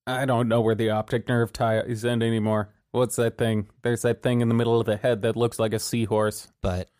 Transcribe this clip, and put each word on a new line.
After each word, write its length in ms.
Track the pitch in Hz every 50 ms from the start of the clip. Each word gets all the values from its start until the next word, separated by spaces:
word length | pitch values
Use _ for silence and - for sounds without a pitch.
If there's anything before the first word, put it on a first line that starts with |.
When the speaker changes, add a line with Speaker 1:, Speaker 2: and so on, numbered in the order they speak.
| _
Speaker 1:
I 180 | - 127 127 139
don't 240 | 135 127 117 120 117
know 140 | 113 120 113
where 120 | 113 113
the 140 | 101 113 107
optic 400 | 107 107 107 - - 120 107 -
nerve 240 | 127 120 117 110 -
ties 500 | - 123 113 110 110 - - 120 107 107
in 200 | 120 120 117 113
anymore. 500 | 117 113 113 107 110 107 107 104 104 _ _ _ _ -
What's 240 | 120 127 117 -
that 200 | - 120 117 -
thing? 320 | - 123 113 110 107 101 - _ _ -
There's 180 | 120 120 113 -
that 200 | 120 117 - -
thing 180 | 135 123 120
in 80 | 120 117
the 60 | 117
middle 260 | 117 117 117 117 117
of 60 | 110
the 100 | 110 107
head 240 | 98 - 127 120 107
that 160 | 95 117 110
looks 220 | 113 120 117 - -
like 160 | 113 110 107
a 40 | 110
seahorse. 680 | - - - 120 113 101 110 107 107 107 104 - - - _ _ -
Speaker 2:
But 260 | 101 90 90 92 - _ _